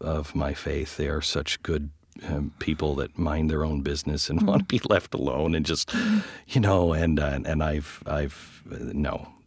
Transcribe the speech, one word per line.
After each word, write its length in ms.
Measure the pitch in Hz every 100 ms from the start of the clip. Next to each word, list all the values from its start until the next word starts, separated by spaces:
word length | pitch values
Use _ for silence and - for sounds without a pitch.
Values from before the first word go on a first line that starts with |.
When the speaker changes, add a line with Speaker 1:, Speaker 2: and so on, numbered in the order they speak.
Speaker 1:
of 340 | 80 76 73
my 200 | 78 73
faith. 420 | 71 - 73 73 -
They 120 | 73
are 120 | 76
such 420 | - - 71 -
good, 280 | - 78 73 - _ - -
um, 260 | 73 71 -
people 360 | - 71 76
that 240 | 69 67 -
mind 320 | 80 76 78
their 140 | 78
own 180 | 78 73
business 480 | 69 71 - 76 -
and 80 | 78
<laughs> 20 |
Speaker 2:
Mm-hmm. 60 | 202
Speaker 1:
wanna 160 | -
be 160 | 190 120 -
left 240 | 98 -
alone 420 | - 67 65 82
and 120 | 80 76
just, 280 | 80 - 233 220 214 - - -
you 140 | 131
know, 320 | 101 95 85
and, 260 | 78 82 78
uh, 200 | 73 69
and 180 | 62 78
I've, 400 | 78 76 73 - -
I've, 560 | 73 71 - - - -
uh, 40 | - -
no, 340 | 71 71 - - -